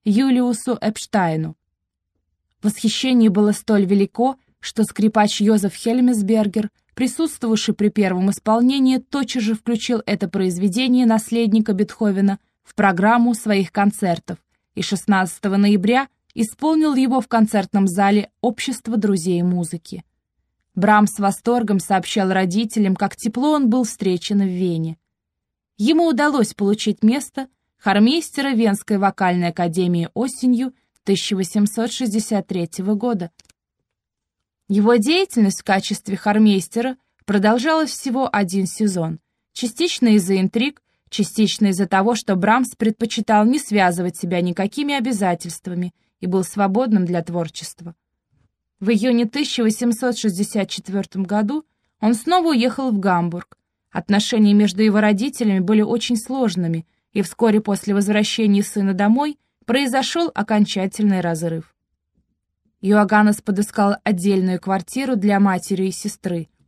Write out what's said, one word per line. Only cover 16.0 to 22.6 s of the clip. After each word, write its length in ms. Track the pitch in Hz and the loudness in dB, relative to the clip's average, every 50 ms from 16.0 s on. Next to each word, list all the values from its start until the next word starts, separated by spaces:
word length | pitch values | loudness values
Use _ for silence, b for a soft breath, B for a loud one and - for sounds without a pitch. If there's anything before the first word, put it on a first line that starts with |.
| 277 - _ _ _ _ _ | 0 -4 _ _ _ _ _
исполнил 600 | - 220 - - - 285 311 320 311 311 302 277 | -4 -4 -4 -4 -4 -2 0 2 2 2 2 2
его 260 | 262 262 233 254 262 | 2 2 2 0 0
в 80 | - - | -2 0
концертном 580 | 240 226 214 214 - 202 180 - - 202 196 | 2 2 2 2 2 -2 -2 0 0 0 0
зале 440 | 190 175 202 196 196 202 208 196 - _ _ | 2 2 2 2 4 2 2 0 -2 _ _
Общества 560 | - 247 - - - 277 247 - - 226 233 | -4 -4 -4 -4 -6 -8 -8 -8 -6 -4 -2
друзей 460 | 208 190 208 190 180 160 185 175 175 | 0 0 0 0 0 0 0 0 0
музыки. 640 | 175 180 180 180 170 - 180 165 - - 190 180 - _ _ _ _ _ _ _ _ _ _ _ _ _ _ | 0 0 0 -2 -4 -6 -8 -12 -12 -14 -16 -16 -16 _ _ _ _ _ _ _ _ _ _ _ _ _ _
Брамс 400 | 180 196 214 214 208 208 202 - | 0 2 4 4 4 4 2 0
с 40 | - | -2
восторгом 640 | 202 196 196 - - 233 240 247 226 208 202 190 | -2 -2 -2 -2 -2 0 0 0 0 0 -2 -2
сообщал 500 | - - 196 185 175 - - 220 190 190 | 0 0 -2 -2 -2 -2 -2 -2 0 0
родителям, 640 | 190 190 190 180 175 214 | 0 0 0 0 0 -2